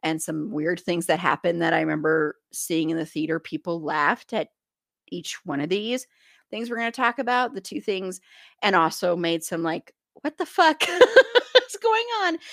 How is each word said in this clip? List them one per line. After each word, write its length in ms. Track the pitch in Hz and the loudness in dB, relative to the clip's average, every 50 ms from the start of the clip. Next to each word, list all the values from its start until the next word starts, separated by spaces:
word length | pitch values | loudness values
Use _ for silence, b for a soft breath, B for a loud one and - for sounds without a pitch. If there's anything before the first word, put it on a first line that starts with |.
| - | -2
and 200 | 160 160 160 - | -2 -4 -4 -4
some 280 | - 160 156 151 - | -6 -6 -6 -6 -6
weird 300 | - 151 151 165 175 175 | -4 -4 -2 -2 -4 -4
things 260 | - - 175 175 170 | -4 -4 -2 -2 0
that 120 | - 165 160 | 0 0 0
happened 440 | 175 151 131 147 - 175 170 170 170 | 2 0 0 0 0 -2 0 0 0
that 120 | 165 165 | 0 0
I 60 | 160 | 0
remember 560 | 160 160 156 160 151 156 160 160 156 151 - _ _ _ - | 0 -2 -2 -2 0 0 0 2 0 -2 -4 _ _ _ -14
seeing 380 | - - - 175 160 160 156 | -12 -8 -4 -2 -2 -2 -2
in 60 | 165 | -4
the 100 | 165 160 | -4 -6
theater. 340 | 156 - 156 156 156 160 165 | -6 -6 -6 -4 -4 -4 -6
People 420 | 160 - - 151 _ 180 170 170 156 | _ -8 -10 -10 _ -6 -6 -6 -6
laughed 500 | 156 151 156 147 151 214 240 - _ - | -4 -2 0 2 2 0 0 -4 _ -6
at 160 | 214 160 - _ _ _ _ _ _ _ _ _ _ _ _ | -6 -6 -6 _ _ _ _ _ _ _ _ _ _ _ _
each 340 | - 175 160 - - - _ | -12 -12 -10 -10 -14 -12 _
one 160 | 175 147 139 | -8 -6 -6
of 80 | 143 160 | -2 -2
these 380 | 185 202 208 226 247 254 254 b b b b b b b b b | -2 -2 -2 -4 -6 -6 -6 b b b b b b b b b
things 200 | - 214 233 240 | -10 -10 -8 -6
we're 60 | 262 | -6
gonna 160 | 226 233 233 233 | -4 -4 -6 -4
talk 260 | - 262 233 240 - | 0 0 0 0 0
about, 360 | 262 240 247 247 254 240 - | -2 0 0 0 0 0 -4
the 60 | 190 | -10
two 200 | 190 - - - | -12 -10 -10 -8
things, 400 | - - 196 190 185 185 185 185 B B B B B B B B - | -4 -4 -4 -4 -4 -6 -8 -10 B B B B B B B B 0
and 140 | 208 196 | 4 4
also 400 | 175 165 160 160 - - 180 175 | 6 4 4 2 0 -2 0 0
made 260 | 175 170 165 170 165 160 | 0 0 -2 -2 -2 -4
some, 180 | - - 165 165 | -6 -6 -4 -4
like, 320 | 165 160 165 - - _ _ _ _ _ - _ | -4 -4 -6 -8 -14 _ _ _ _ _ -8 _
"What 140 | 294 302 _ | -8 -6 _
the 80 | 359 | -8
fuck 360 | - - - 349 320 302 - - | -6 2 4 4 4 4 2 -2
<laughs> 60 | - | -4
is 880 | 349 359 494 - 453 523 523 - 466 494 - - - 508 508 - - 403 - | 6 6 6 8 10 6 6 8 4 2 2 6 4 4 4 4 -12 -2 0
going 240 | 466 440 440 466 480 466 440 392 | 0 2 2 0 -2 -2 0 0
on?" 160 | 359 320 330 B B | 0 -2 -4 B B